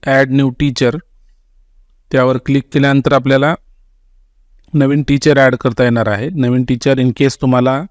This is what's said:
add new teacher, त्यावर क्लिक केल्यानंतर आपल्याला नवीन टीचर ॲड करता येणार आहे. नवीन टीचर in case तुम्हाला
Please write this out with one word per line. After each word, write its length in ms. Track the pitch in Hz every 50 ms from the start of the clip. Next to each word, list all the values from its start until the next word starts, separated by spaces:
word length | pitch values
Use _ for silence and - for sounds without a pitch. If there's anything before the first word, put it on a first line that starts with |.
| -
add 240 | 143 135 135 139 131
new 180 | 131 139 139 131 123 -
teacher, 380 | 147 143 120 - 135 120 135 170 - _ _ _ _ _ _ _ _ _ _ _ _ _ _ - _ _ _ _ _ _
त्यावर 260 | - 135 127 131 127 127 -
क्लिक 180 | - 139 139 - - -
केल्यानंतर 400 | 143 139 139 139 139 - 143 143
आपल्याला 420 | 135 123 131 135 135 139 156 175 - _ _ _ _ _ _ _ _ _ _ _ _ _ _ _ _ _ _ _ _ _ _ -
नवीन 300 | 147 139 135 143 151 135
टीचर 340 | - 143 135 - 151 143
ॲड 180 | 139 135 131 127
करता 280 | - - 127 110 - 123
येणार 240 | 120 117 117 113
आहे. 220 | 110 104 101 120 160
नवीन 340 | 190 147 127 123 123 127 127
टीचर 360 | - 127 117 - 139 135 131
in 80 | 127
case 340 | 127 113 - 139 135 - -
तुम्हाला 420 | 143 127 127 123 123 131 131 143 180 -